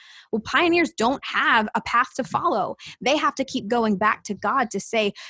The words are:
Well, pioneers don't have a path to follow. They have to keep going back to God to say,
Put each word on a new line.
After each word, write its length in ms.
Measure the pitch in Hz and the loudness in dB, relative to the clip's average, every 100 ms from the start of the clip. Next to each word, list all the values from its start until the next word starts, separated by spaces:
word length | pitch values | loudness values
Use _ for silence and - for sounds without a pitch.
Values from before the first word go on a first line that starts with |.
| - - - | -20 -20 -6
Well, 120 | 226 | -6
pioneers 480 | - 262 339 349 302 - | 0 2 4 4 2 0
don't 240 | 233 277 | 0 0
have 440 | - 214 294 240 214 | -4 0 2 2 2
a 60 | 214 | -2
path 340 | - 233 254 | 0 0 0
to 80 | - | -4
follow. 540 | - - - 214 165 - - - | -4 -2 0 0 -2 -6 -16 -4
They 160 | 240 294 | 0 2
have 180 | 294 | 0
to 100 | - | -2
keep 220 | 262 254 196 | -4 -6 -2
going 320 | 240 220 185 | 0 2 2
back 240 | 214 - - | 2 0 -6
to 80 | |
God 360 | 185 208 262 233 | -6 -2 0 0
to 80 | 196 | -4
say, 340 | - 226 202 - | -2 0 0 -2